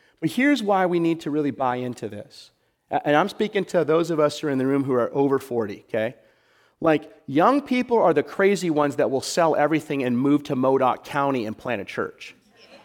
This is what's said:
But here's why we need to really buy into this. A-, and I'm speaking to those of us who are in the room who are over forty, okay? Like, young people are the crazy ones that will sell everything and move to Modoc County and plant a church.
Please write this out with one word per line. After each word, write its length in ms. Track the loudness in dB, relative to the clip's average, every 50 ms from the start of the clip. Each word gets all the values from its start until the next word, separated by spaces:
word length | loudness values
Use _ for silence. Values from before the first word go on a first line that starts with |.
| _ _ _ _
But 120 | -4 -2
here's 300 | 0 2 2 4 2 2
why 240 | 2 0 2 2 2
we 140 | 2 2 2
need 220 | 2 0 0 -2
to 100 | -4 -4
really 200 | -2 0 -2 -2
buy 260 | -2 -2 -2 -2 -2
into 320 | -2 -4 -6 -8 -8 -10 -10
this. 420 | -10 -12 -14 -16 -20 -20 -20 -20 _ _ _ _ _ _ _ _
A-, 180 | -6 -2 0
and 80 | 2 2
I'm 140 | 2 0 0
speaking 340 | -2 -4 -4 -2 -2 -4 -4
to 200 | 0 0 0 2
those 260 | 2 2 0 0 0
of 80 | 2 2
us 200 | 2 2 0 -2
who 80 | -4
are 20 | -2
in 80 | 0
the 100 | 0 0
room 160 | 0 0 0 0
who 100 | 0 0
are 160 | 0 0 0 0
over 260 | 0 2 2 2 0
forty, 460 | -2 -4 -4 -4 -4 -4 -6 -12 -10
okay? 280 | _ -4 -2 -2 -4 -6 -10 _ _ _ _ _ _ _ _ _ _ _ _
Like, 320 | 0 2 2 2 0 -8 -20 -20 _
young 340 | -2 0 4 4 4 4 2
people 380 | 0 0 -2 -2 0 0 2 2
are 140 | 4 4 4
the 100 | 2 0
crazy 460 | -2 -2 0 2 2 2 0 0 -2
ones 280 | 0 2 0 0 0
that 120 | 0 0 0
will 100 | 0 -2
sell 340 | -4 -2 0 2 2 2 4
everything 480 | 2 2 2 0 -2 -2 -4 -4 -2 -2
and 140 | 0 0
move 260 | 2 2 2 2 2 0
to 100 | -2 -2
Modoc 500 | 0 2 2 2 4 2 2 0 -2 -8
County 400 | -6 -4 -2 0 0 -2 -2 -4
and 120 | -6 -8
plant 220 | -8 -6 -6 -6 -6
a 60 | -6
church. 500 | -8 -6 -6 -6 -6 -8 _ -20 -20 -20 _ _ _ _ _ -20 -20 -20 -20